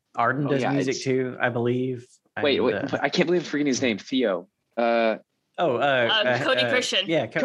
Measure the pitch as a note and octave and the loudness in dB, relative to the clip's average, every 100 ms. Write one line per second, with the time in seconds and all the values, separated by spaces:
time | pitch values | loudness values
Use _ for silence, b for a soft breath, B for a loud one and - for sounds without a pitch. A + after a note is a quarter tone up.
0 | _ - A#2 C3 C#3+ C#3 A#2 C#3 C3 B2+ | _ -2 0 0 0 0 0 0 0 -2
1 | C3+ C3 B2+ B2 B2 A#2 A#2+ B2 C3 B2 | -2 -2 -2 -2 -2 0 0 0 -2 -6
2 | - _ _ - C#3+ G#2 A#2+ G2+ F#2+ - | -12 _ _ -2 0 2 2 0 -2 -2
3 | C#3 - E3 F3 D#3+ D3 D3 A#2 C3 G2+ | -2 0 2 0 0 -2 0 0 0 -2
4 | - C3 A#2 F2+ F2 _ _ - A#2 A#2 | -2 0 0 0 -6 _ _ -2 0 2
5 | A2+ G#2 - _ _ - E3+ A#2+ C#3+ C3 | 2 0 -8 _ _ -2 0 2 2 2
6 | A#2 A3 B2+ B2 - B2 A#2+ B3 B3 G#3 | 2 2 2 0 0 0 2 0 0 -2
7 | F#3 D#3+ C3+ E3 | 0 0 -2 -2